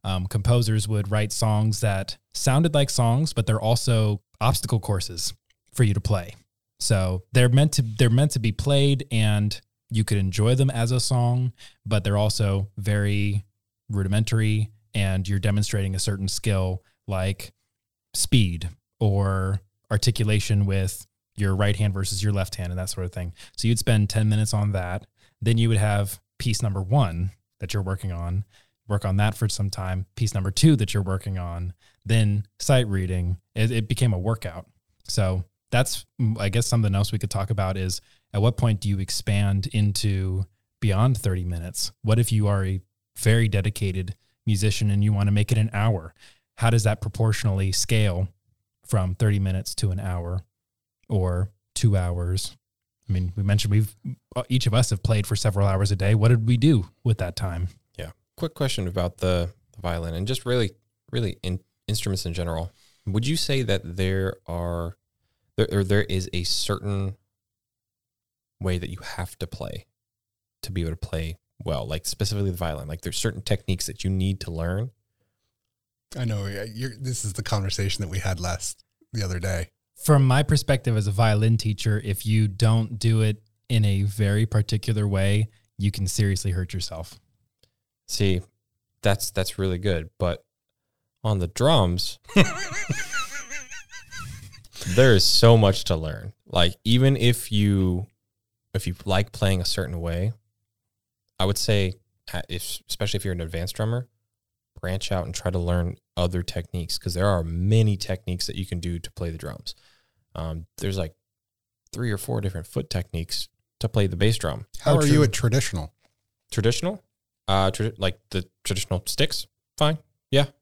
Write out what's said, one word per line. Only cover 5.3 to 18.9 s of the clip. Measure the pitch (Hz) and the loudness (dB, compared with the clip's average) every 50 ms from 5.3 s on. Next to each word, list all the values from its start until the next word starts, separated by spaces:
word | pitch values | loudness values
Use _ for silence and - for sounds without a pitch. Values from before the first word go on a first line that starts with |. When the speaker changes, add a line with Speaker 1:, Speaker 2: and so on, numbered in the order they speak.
| - _ _ _ _ _ _ _ _ | -8 _ _ _ _ _ _ _ _
Speaker 1:
for | - 123 | 2 4
you | 104 101 | 4 4
to | 101 | 0
play. | - - 107 92 87 87 - - _ _ _ _ _ _ _ _ | 0 0 -2 -2 -2 -8 -16 -20 _ _ _ _ _ _ _ _
So | - - - 95 95 92 92 92 - _ - | -2 0 2 2 2 0 -2 -4 -6 _ 4
they're | 127 123 123 | 4 4 6
meant | 120 139 151 156 - | 6 6 4 4 2
to, | - | 0
they're | 127 110 107 107 135 117 | -2 -2 0 2 4 4
meant | 113 127 147 147 | 6 4 4 2
to | - 127 | 0 0
be | 107 113 | -2 -2
played | 104 - - 139 139 139 139 139 139 127 - _ | -2 0 0 0 2 4 4 4 2 0 -2 _
and | 117 110 110 107 104 104 104 104 - - _ _ _ _ _ _ | 0 2 2 2 2 2 0 -2 -2 -6 _ _ _ _ _ _
you | 110 110 104 | -2 -2 0
could | - 107 | 2 0
enjoy | 101 95 95 87 - 107 117 127 | 0 0 0 0 2 2 2 4
them | 131 139 131 | 4 2 0
as | 135 117 117 117 | 2 0 -2 0
a | 127 127 | 0 -2
song, | - - 131 123 120 120 123 127 127 127 - _ - - _ _ _ | 0 0 0 2 2 2 2 0 -2 -2 -6 _ -20 -20 _ _ _
but | 101 110 104 95 | -2 -2 0 2
they're | 104 101 | 2 2
also | 104 107 107 - - 110 98 98 98 98 101 _ | 2 2 0 2 0 0 0 2 0 -2 -4 _
very | - 98 107 104 104 101 101 101 101 101 104 101 101 - _ _ _ _ _ _ _ _ - | -6 -2 -2 0 0 2 0 0 0 0 0 -2 -2 -4 _ _ _ _ _ _ _ _ -6
rudimentary | 104 101 95 92 101 107 113 - 113 110 110 110 107 110 107 - - _ _ _ - | -2 -2 0 2 2 0 0 2 0 0 2 2 2 0 -2 -4 -6 _ _ _ -4
and | 107 98 95 95 92 92 | -2 0 0 0 -2 -2
you're | 98 101 98 | 0 -2 0
demonstrating | 90 104 101 104 101 - - 101 98 95 95 | 0 0 0 0 0 0 -2 -2 -2 -2 -2
a | 92 | -2
certain | - - 101 95 98 | -2 -4 -2 -2 -4
skill | 92 - - - 113 101 95 92 92 92 90 _ _ _ _ _ | -4 -4 -4 -2 0 0 0 0 -2 -4 -6 _ _ _ _ _
like | - 101 92 92 95 95 - - - _ _ _ _ _ _ _ _ _ _ _ _ - | -6 -4 -2 -2 -2 -4 -4 -10 -18 _ _ _ _ _ _ _ _ _ _ _ _ -4
speed | - - - - 123 104 90 85 82 80 85 - _ _ _ | -4 0 4 4 4 4 2 0 -4 -6 -8 -10 _ _ _